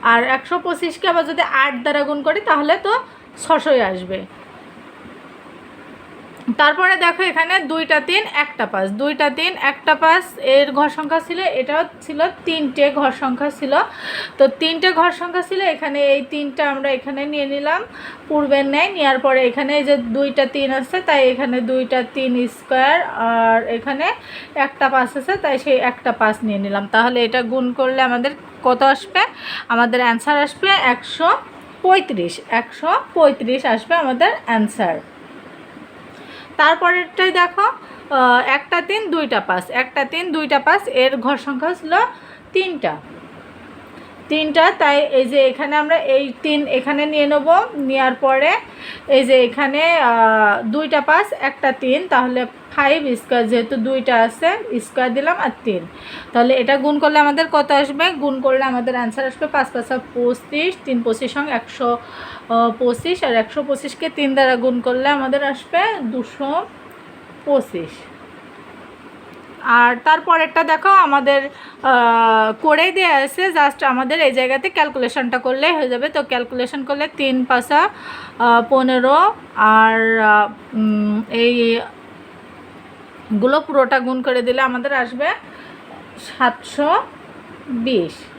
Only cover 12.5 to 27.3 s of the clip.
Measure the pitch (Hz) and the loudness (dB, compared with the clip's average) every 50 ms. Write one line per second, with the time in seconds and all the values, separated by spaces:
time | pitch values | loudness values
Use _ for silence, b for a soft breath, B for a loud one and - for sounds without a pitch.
12.5 | 320 320 302 269 262 294 277 285 277 285 285 269 262 - 294 262 247 247 277 294 | -4 -2 -4 -4 0 2 0 2 2 0 -2 -2 -2 -2 -4 -4 -4 -2 -4 -6
13.5 | 285 - 294 262 277 320 415 - B B B B B B B B B - 277 269 | -6 -6 -4 0 0 0 0 -2 B B B B B B B B B 2 2 2
14.5 | 277 - 320 320 330 330 330 370 359 320 339 349 349 - 349 349 349 359 349 359 | 2 0 -2 -2 -2 0 0 0 2 4 2 2 2 -2 -8 -6 -4 -4 -4 -4
15.5 | 392 370 392 359 320 302 311 294 277 285 285 277 277 285 269 277 - 294 294 285 | -4 -2 -2 -2 -2 -2 -4 -6 -2 0 2 2 2 0 0 -6 -6 -6 -6 -6
16.5 | 254 - 302 285 277 269 269 277 269 254 254 262 277 269 277 294 302 294 285 277 | -4 -2 -2 -2 -2 -2 -2 -2 -4 -2 -4 -8 -8 -8 -8 -6 -4 -6 -4 -4
17.5 | 277 285 285 294 320 370 453 - B B B B B B - - 294 302 294 269 | -4 -4 -2 -2 -2 -4 -4 -10 B B B B B B -8 -2 -2 -2 2 2
18.5 | 277 277 277 277 277 294 339 403 403 359 294 277 269 254 262 277 262 262 262 240 | 2 2 2 0 0 0 0 0 0 0 0 2 2 2 2 2 2 4 2 2
19.5 | 240 269 285 269 294 294 277 277 285 277 240 233 226 269 277 277 262 277 269 262 | 0 -2 -4 -2 0 0 2 2 2 0 0 -4 -2 -2 -2 0 2 0 0 0
20.5 | - 285 277 269 262 262 262 262 - 370 370 - 311 277 262 254 254 247 277 247 | 0 -4 -2 -2 -2 -4 -4 -4 -6 -4 0 0 2 4 4 2 2 0 -4 -4
21.5 | 240 254 240 226 262 262 254 254 262 254 247 247 - 285 262 254 247 247 247 226 | -2 -4 -2 -2 -2 -2 -2 0 -2 -2 -2 -4 -6 -4 -4 -2 -2 -2 -2 -4
22.5 | - - - - 262 262 262 277 311 339 339 - - - 226 226 233 226 226 226 | -6 -12 -6 -2 0 2 4 4 4 2 0 -2 -4 -4 -2 0 0 2 4 4
23.5 | 226 226 226 - 233 233 226 269 277 269 311 381 466 - B B B B B B | 4 2 2 -2 -6 -6 -4 -6 -6 -4 -2 -4 -4 -6 B B B B B B
24.5 | B 302 277 277 277 - 285 269 262 262 247 247 - 285 262 - 392 403 - 302 | B -2 -2 -2 0 0 0 2 2 2 0 0 -4 -8 -4 -4 -4 -2 -2 -2
25.5 | 277 262 - 294 269 254 - 247 247 - - 254 233 - 226 214 214 214 - 214 | -2 -2 0 0 0 2 2 0 -4 -2 -4 -4 0 2 0 0 0 -2 -4 -6
26.5 | 208 202 196 202 196 202 202 196 - 226 233 247 247 240 240 226 | -4 -4 -4 -4 -4 -4 -4 0 2 2 2 2 2 0 0 0